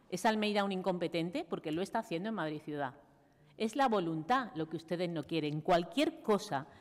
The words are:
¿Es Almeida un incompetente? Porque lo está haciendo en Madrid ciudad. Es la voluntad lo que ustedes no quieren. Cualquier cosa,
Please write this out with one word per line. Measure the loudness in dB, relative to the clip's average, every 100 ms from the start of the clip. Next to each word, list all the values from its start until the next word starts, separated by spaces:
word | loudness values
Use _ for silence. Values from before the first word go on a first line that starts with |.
| _
¿Es | -2 0
Almeida | 2 2 2
un | 2
incompetente? | 0 0 0 0 0 -2 -2
Porque | -4 -6 -2
lo | -2
está | -2 -4
haciendo | -2 -4 -2
en | -2
Madrid | -2 -4
ciudad. | -6 -4 -4 -6 -20 -20 _ _ -20 -4
Es | -2
la | 2 4
voluntad | 4 2 -2 2 2 2
lo | -4 -4
que | -6
ustedes | -4 -2 0
no | -2 -2
quieren. | -2 0 -2
Cualquier | 4 4 4 2 2 0
cosa, | 0 0 2 -4 -6 -14